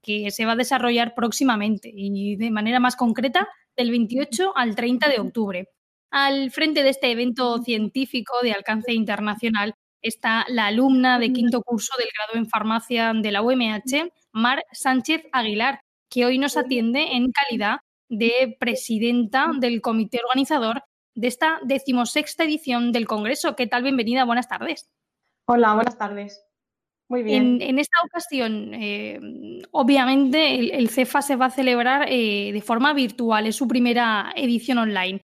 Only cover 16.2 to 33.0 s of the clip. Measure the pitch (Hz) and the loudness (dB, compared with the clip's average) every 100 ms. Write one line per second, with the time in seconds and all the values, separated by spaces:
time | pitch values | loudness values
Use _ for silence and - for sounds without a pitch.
16.2 | 247 262 277 311 254 247 226 254 311 254 | 2 2 0 -2 -2 0 0 0 0 0
17.2 | 254 262 277 220 208 262 _ _ _ 220 | 0 0 -2 -2 -2 -4 _ _ _ 0
18.2 | 233 240 254 - 240 - - 220 233 240 | 2 2 0 0 -4 -4 -2 0 2 2
19.2 | 214 262 311 285 240 233 240 226 214 240 | 2 0 0 0 0 0 -2 -2 -2 -4
20.2 | 240 254 269 302 226 233 - _ _ - | -2 0 2 0 0 -4 -8 _ _ -4
21.2 | 240 247 320 320 247 269 - 247 233 302 | -4 0 0 0 -2 -2 0 0 0 -2
22.2 | 302 - 320 302 294 240 240 233 220 214 | -4 -2 -2 -2 -2 -2 0 0 -2 -4
23.2 | 208 285 330 - 233 240 262 269 226 254 | -2 -2 -2 -2 -2 0 0 0 0 0
24.2 | 247 233 240 - 254 311 - _ _ _ | 2 0 -2 -8 -6 -8 -12 _ _ _
25.2 | _ _ - 240 220 214 240 - 202 202 | _ _ 2 4 6 4 0 -4 -8 -8
26.2 | 202 - _ _ _ _ _ _ _ 247 | -14 -18 _ _ _ _ _ _ _ -4
27.2 | 220 262 247 247 - 262 294 339 339 349 | 0 2 4 2 0 -2 2 0 0 -6
28.2 | 339 269 226 214 208 220 208 202 214 208 | -6 -4 -2 -4 -8 -8 -6 -6 -8 -12
29.2 | 214 247 208 - - 330 247 277 254 269 | -14 -16 -14 -16 -4 2 4 4 4 4
30.2 | 269 302 302 262 233 - 226 - 254 294 | 4 4 2 2 0 2 0 2 0 0
31.2 | 285 254 262 254 254 240 240 277 294 247 | 0 0 2 2 2 2 2 2 2 2
32.2 | 220 202 202 208 202 226 277 285 | 2 0 -2 -6 -2 2 2 2